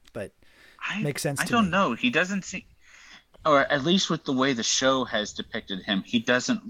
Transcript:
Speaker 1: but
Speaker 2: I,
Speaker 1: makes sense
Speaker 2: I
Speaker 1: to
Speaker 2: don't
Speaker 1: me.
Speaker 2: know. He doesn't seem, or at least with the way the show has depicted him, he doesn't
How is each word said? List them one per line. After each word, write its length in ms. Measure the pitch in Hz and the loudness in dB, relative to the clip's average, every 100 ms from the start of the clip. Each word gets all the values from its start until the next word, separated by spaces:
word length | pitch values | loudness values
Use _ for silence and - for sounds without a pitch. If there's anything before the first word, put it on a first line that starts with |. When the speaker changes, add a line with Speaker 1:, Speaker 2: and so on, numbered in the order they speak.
| - | -14
Speaker 1:
but 200 | 123 98 - - _ - - - | -10 -10 -12 -20 _ -20 -14 -10
Speaker 2:
I, 140 | 202 | -6
Speaker 1:
makes 200 | 151 139 | -4 -4
sense 160 | 151 139 | -4 -4
Speaker 2:
I 40 | 165 | 0
Speaker 1:
to 60 | |
Speaker 2:
don't 140 | 240 196 | 2 2
Speaker 1:
me. 60 | |
Speaker 2:
know. 220 | 185 175 | 2 2
He 180 | 113 123 | 2 0
doesn't 320 | 147 180 202 - | 0 0 -2 -6
seem, 180 | - - _ - - - - _ _ 156 | -12 -14 _ -20 -20 -20 -20 _ _ 2
or 160 | 143 | 4
at 220 | - 143 | 4 2
least 280 | 143 190 - | 2 2 2
with 140 | 165 - | -2 -2
the 80 | |
way 200 | 127 135 | 0 2
the 100 | 120 | 2
show 420 | 107 - 131 135 120 | 0 2 2 2 0
has 280 | 113 104 | -4 -4
depicted 480 | - - 113 - 95 | -8 -10 -10 -8 -8
him, 200 | - 98 - | -2 -2 0
he 140 | 120 | 0
doesn't 420 | 113 123 - 113 110 | 2 0 0 -4 -4